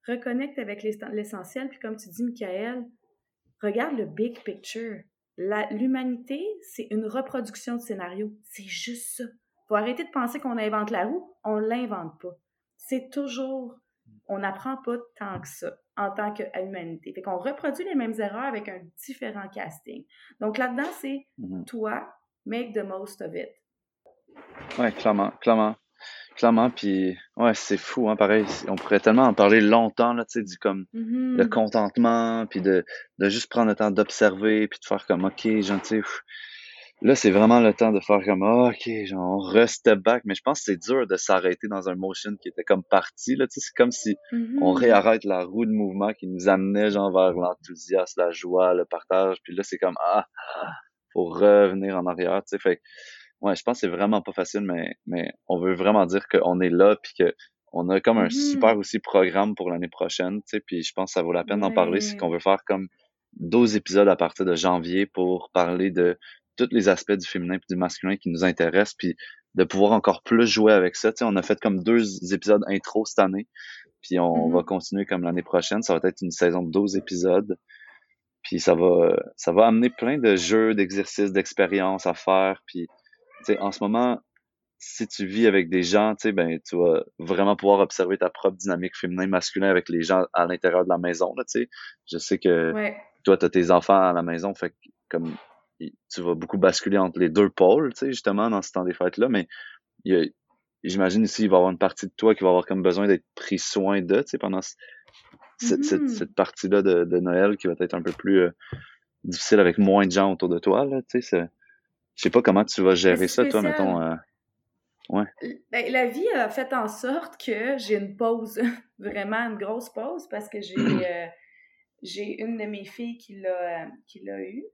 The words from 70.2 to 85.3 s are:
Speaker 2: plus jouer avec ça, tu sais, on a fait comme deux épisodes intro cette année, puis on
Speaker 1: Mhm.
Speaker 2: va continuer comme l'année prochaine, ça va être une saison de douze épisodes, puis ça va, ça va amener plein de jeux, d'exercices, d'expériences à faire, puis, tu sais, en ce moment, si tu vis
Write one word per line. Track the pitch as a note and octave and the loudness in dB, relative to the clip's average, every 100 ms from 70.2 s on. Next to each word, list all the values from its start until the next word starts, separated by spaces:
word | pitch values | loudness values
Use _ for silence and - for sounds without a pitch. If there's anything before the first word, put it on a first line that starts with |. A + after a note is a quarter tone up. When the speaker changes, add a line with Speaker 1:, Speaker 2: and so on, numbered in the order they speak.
Speaker 2:
plus | - A#2 A#2 | 2 2 4
jouer | G#2 G#2+ | 4 6
avec | G#2 F2+ - | 6 4 0
ça, | A2 | -2
tu | A2 | 0
sais, | |
on | A#2 G2 | 0 0
a | |
fait | F2 G#2 | 0 0
comme | A2+ F#2+ | 0 0
deux | F2 A#2 G#2+ F#2+ F2 | 2 2 2 -4 -4
épisodes | F#2+ G2+ G#2 - | -4 4 2 4
intro | G2 - A2 | -4 -2 -4
cette | A2 - | -2 2
année, | F#2+ F#2+ A2+ - - - _ _ | 2 0 -8 -18 -20 -20 _ _
puis | - F2+ | -4 0
on | F2 E2 D#2+ | 2 2 2
Speaker 1:
Mhm. | F2 | 2
Speaker 2:
va | |
continuer | E2+ F#2+ - G2 F#2+ | 0 -6 -4 -6 -4
comme | F#2 | -4
l'année | F2 F2+ | -2 -4
prochaine, | - F2+ - G#2 | -2 -2 0 -4
ça | A2+ E2 | 0 0
va | F#2 | 0
être | - | -2
une | F2+ | -8
saison | - F2+ F2+ | 0 0 0
de | F2 | -2
douze | F#2 G2+ F#2+ | 0 0 -2
épisodes, | - F2+ F#2 F#2 G#2 F#2 _ - - _ _ _ _ _ | -6 -2 2 2 0 -10 _ -20 -20 _ _ _ _ _
puis | - F2 | -8 -2
ça | F#2 | 2
va, | E2+ F2+ F2 E2+ F2 - - | 4 6 6 4 2 -2 -6
ça | - | 0
va | F2 A2+ | 4 6
amener | A2+ B2 | 4 2
plein | - A#2 D3 | 0 -2 2
de | A#2 | 4
jeux, | F#2+ E2+ A2 A2 | 4 4 2 4
d'exercices, | G#2+ F#2 G2 F#2+ - G2+ | 2 0 -2 -6 -2 0
d'expériences | F#2+ F2+ - F#2 G2 F#2+ F#2+ F#2 | 0 -2 0 2 2 0 -2 -4
à | |
faire, | E2+ - F#2+ F#2+ F#2+ - | -2 2 2 2 -2 -10
puis, | F#2 E2+ _ _ _ _ - - | -10 -10 _ _ _ _ -12 -4
tu | |
sais, | - | -2
en | G2 | -2
ce | - | -4
moment, | G#2 A2+ B2 A#2+ _ _ _ _ _ _ | -2 0 0 -2 _ _ _ _ _ _
si | - - A2 | -20 -10 -8
tu | - | -6
vis | F#2+ | -6